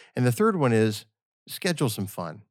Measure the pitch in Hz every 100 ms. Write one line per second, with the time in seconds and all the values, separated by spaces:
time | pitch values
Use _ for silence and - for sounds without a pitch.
0 | - - 123 120 220 190 135 113 110 107
1 | - _ _ _ - - 185 165 139 107
2 | 95 - 85 82 -